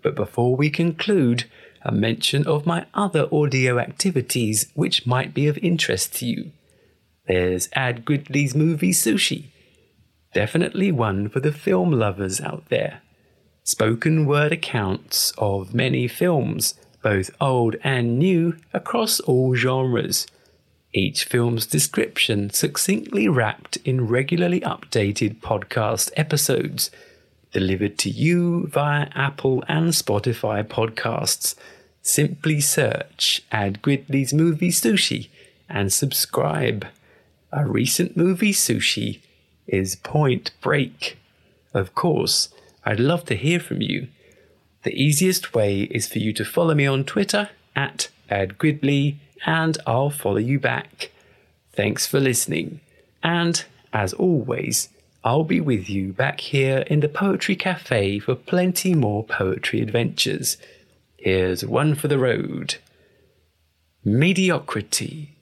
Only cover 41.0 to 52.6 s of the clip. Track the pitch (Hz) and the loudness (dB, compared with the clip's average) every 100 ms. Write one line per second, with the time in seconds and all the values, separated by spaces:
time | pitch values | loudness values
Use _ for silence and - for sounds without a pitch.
41 | - - _ _ _ _ _ - 95 - | -12 -12 _ _ _ _ _ -4 -2 -2
42 | 175 151 - - - - - _ - 107 | 0 0 0 0 -2 -8 -20 _ -4 2
43 | 131 170 - 104 143 175 - - - 95 | 2 0 -2 -2 0 0 0 -4 -2 -4
44 | 131 _ _ - _ _ _ _ - - | -6 _ _ -20 _ _ _ _ -6 0
45 | 143 147 185 180 - 117 104 98 - 117 | 2 4 2 0 -2 2 2 2 -2 -4
46 | - 113 110 110 101 - 170 151 139 135 | -4 -2 -2 -2 -2 0 2 4 4 2
47 | 143 - 196 202 208 - _ - - - | 0 -2 0 0 -2 -10 _ -2 -2 -4
48 | - _ - 101 95 98 156 147 135 143 | -10 _ -4 -2 -2 0 0 2 2 2
49 | 143 143 - - - 160 160 156 - 117 | 2 -2 -14 -8 -2 0 0 -2 0 0
50 | 143 143 - 101 117 139 123 123 - - | 0 -2 -2 0 0 0 0 -2 -6 -14
51 | - _ _ _ _ _ _ - 104 107 | -16 _ _ _ _ _ _ -2 -2 0
52 | - 143 135 117 - 82 | -2 2 2 0 0 -4